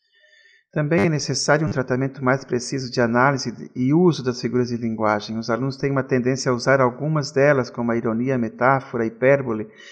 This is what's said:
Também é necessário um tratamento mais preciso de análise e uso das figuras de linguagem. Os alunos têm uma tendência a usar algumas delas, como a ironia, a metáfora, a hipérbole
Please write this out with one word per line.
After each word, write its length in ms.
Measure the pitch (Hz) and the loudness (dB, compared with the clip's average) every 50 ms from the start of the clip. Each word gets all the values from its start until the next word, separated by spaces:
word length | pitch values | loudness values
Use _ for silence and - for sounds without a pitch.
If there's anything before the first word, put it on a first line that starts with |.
| _ _ _ _ _ _ _ _ _ _ _ _ _ _ _ | _ _ _ _ _ _ _ _ _ _ _ _ _ _ _
Também 320 | 151 151 143 165 180 202 | -4 -2 0 2 2 2
é 40 | 165 | 2
necessário 560 | 151 139 - - 131 127 - - 147 156 160 | 0 -2 -4 -4 -4 -4 0 0 2 2 2
um 60 | - | -2
tratamento 500 | - 135 127 - 127 127 135 135 135 147 | -2 -4 -2 -2 -2 -2 -2 -4 -6 -2
mais 220 | 131 127 135 135 135 | 0 0 0 0 -2
preciso 480 | - 127 120 - - 143 135 131 117 | -4 -4 -4 -4 -4 -6 -8 -8 -4
de 80 | - 127 | -2 0
análise 720 | 120 113 117 123 127 143 139 120 - 127 110 - - - - | 0 2 2 4 4 2 2 0 -4 -8 -10 -10 -14 -12 -4
e 200 | - 127 135 147 | -2 0 2 4
uso 280 | 170 185 175 139 143 | 6 6 4 4 2
das 200 | 120 127 120 - | -2 -4 -4 -4
figuras 260 | - 117 120 123 123 | -4 -2 0 0 0
de 80 | 117 120 | 0 -4
linguagem. 640 | 113 120 113 110 110 110 104 107 104 - - 110 | -4 -4 -4 -2 0 0 0 0 0 -2 -4 -6
Os 120 | 113 113 120 | -6 -2 -2
alunos 280 | 113 117 131 135 131 | -2 -2 -2 -4 -4
têm 120 | - - 139 | -4 -4 -2
uma 140 | 139 135 131 | 0 -2 0
tendência 480 | 135 135 127 117 127 135 131 - 139 | 0 0 0 2 0 -2 0 0 -2
a 20 | 123 | -2
usar 280 | 120 123 131 135 135 | 0 2 2 4 4
algumas 500 | 127 120 120 120 139 156 156 151 135 - | 4 2 0 -2 -4 -2 -2 -2 -2 -2
delas, 380 | - 131 139 147 147 131 117 - | 0 4 4 4 4 2 0 -2
como 240 | - 127 120 117 117 | -6 -4 -2 -2 -2
a 20 | |
ironia, 400 | 117 117 117 110 113 123 135 135 | 0 0 -2 -2 0 0 -2 0
a 20 | |
metáfora, 640 | 123 117 110 - - 123 131 135 131 127 - - 117 113 | -2 -2 -4 -2 0 2 2 2 2 0 -4 -4 -2 -2
a 40 | |
hipérbole 640 | 113 113 - 127 131 139 139 131 123 110 107 104 - - - - - | -2 -2 2 4 4 4 4 2 -4 -4 -6 -6 -10 -14 -20 -20 -20